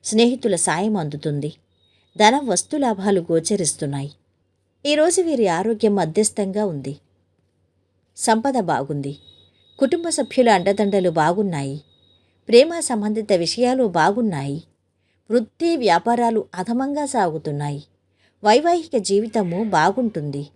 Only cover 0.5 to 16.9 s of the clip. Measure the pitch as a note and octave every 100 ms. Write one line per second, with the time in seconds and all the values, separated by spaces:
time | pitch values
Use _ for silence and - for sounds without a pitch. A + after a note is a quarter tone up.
0.5 | E3+ - D#3+ G#3 G#3 D3+ D3 D#3 D3 D3+
1.5 | - _ _ _ _ _ - G#3+ C4+ C4+
2.5 | F3 - D4+ C4 F#3+ G3 G3 E3+ E3 D#3+
3.5 | G#3 E3 - D3 C#3 C#3+ - _ _ _
4.5 | _ _ _ D4 D4+ D#4+ F4+ E4+ C#4 G3+
5.5 | E3 G3+ G#3+ A3 G3+ D#3+ D#3+ G#3+ - G3
6.5 | G3 G#3 D3 C#3 D3 _ _ _ _ _
7.5 | _ _ _ _ _ _ - - A3 C#4
8.5 | C4 F3 C3+ C#3 D3 C#3+ C#3+ - _ _
9.5 | _ _ - C4+ F4 E4+ D#4 A#3 - A#3+
10.5 | G3 F3 G3+ G3+ G3 F3+ E3 D#3 F3+ G3+
11.5 | D#3 C#3 C#3+ _ _ _ _ _ _ -
12.5 | A#3 D#4 E4+ - A#3 G#3 G#3+ G#3+ F#3 E3
13.5 | - B3 C4 A#3 E3+ D#3+ G3+ A3 D#3 C#3
14.5 | D3 - _ _ _ _ _ _ A#3 A3
15.5 | _ E4+ E4 A3 E3 A#3 A#3 A#3 A3+ -
16.5 | F3+ F#3 A#3 C4+